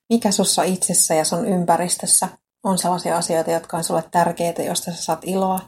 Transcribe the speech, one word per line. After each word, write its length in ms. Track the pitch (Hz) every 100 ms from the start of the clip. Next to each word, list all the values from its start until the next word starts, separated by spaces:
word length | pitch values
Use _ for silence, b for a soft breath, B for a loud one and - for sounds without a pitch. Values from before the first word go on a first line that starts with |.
| -
mikä 220 | 233 220
sussa 320 | 196 190 -
itsessä 520 | 165 185 - 170 - 160
ja 100 | 156
sun 200 | 170 -
ympäristössä 840 | 180 175 170 175 - - - - - _ _
on 140 | 196 185
sellaisia 400 | 175 175 170 170
asioita, 340 | 170 165 165
jotka 260 | 165 165 170
on 60 |
sulle 200 | 165 170 -
tärkeitä, 520 | 180 170 170 170 170
joista 280 | 151 165 -
sä 120 | 165
saat 160 | - 160
iloa, 360 | - 190 190 185